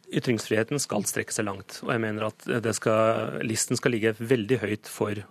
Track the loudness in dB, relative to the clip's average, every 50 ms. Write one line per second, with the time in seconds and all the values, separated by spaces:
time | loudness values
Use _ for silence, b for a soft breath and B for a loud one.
0 | _ -4 -4 -2 0 2 0 0 0 0 2 0 2 0 0 -4 -2 -2 -2 -2
1 | -2 -2 -2 -4 -4 -4 -2 -4 -2 -2 -4 -6 -10 -14 -14 -10 -4 -2 -2 0
2 | 0 -2 -2 -2 -4 -4 -6 _ -4 -2 -2 0 0 0 -2 0 2 4 4 6
3 | 6 6 4 2 0 -2 -4 -4 -2 -2 0 -2 0 0 0 0 2 2 0 2
4 | 2 0 0 0 2 2 2 2 4 2 0 0 0 -2 -2 -4 -6 -10 -4 -4
5 | -2 -2 -2 -6 -8 -8